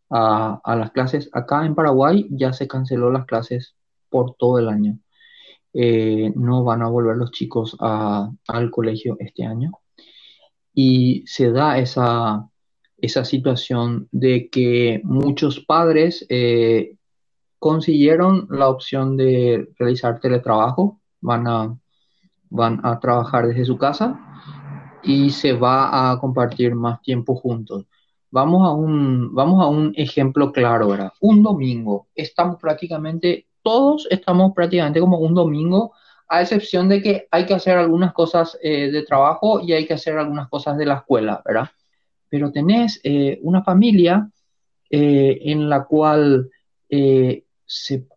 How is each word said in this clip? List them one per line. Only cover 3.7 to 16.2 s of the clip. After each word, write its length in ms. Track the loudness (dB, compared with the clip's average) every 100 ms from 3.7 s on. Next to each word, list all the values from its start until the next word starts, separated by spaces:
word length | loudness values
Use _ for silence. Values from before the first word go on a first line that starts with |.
| _ _ _ _
por 260 | -2 -2 -2
todo 240 | 0 2
el 80 | 0
año. 320 | 0 -2 -4 _ _ _ _ -20 _ _
Eh, 600 | -2 0 2 0 0 -2 -2
no 300 | 0 0 0
van 160 | -2
a 80 | -2
volver 260 | 0 0 -2
los 160 | -6
chicos 460 | -6 -6 -6 -6 -6
a, 500 | -4 -2 -2 -4 -6 -10 -8
al 240 | -4 -4
colegio 440 | -2 -4 -4 -6 -8
este 260 | -10 -10 -8
año. 260 | -6 -8 -8 _ _ -20 _ -20 _ _ _ _
Y 500 | 0 4 4 2 0 -4
se 240 | 0 0
da 260 | 2 0 0
esa, 720 | -2 0 0 0 -2 -4 -8 _ _ _ _ _
esa 260 | -6 -4
situación 840 | -2 -2 -2 -2 -2 -2 -2 -4 -6
de 380 | -2 0 0 -2
que 500 | -2 0 2 0 -2 -2
muchos 560 | 0 0 0 -2 -2
padres, 640 | 0 2 4 4 2 -2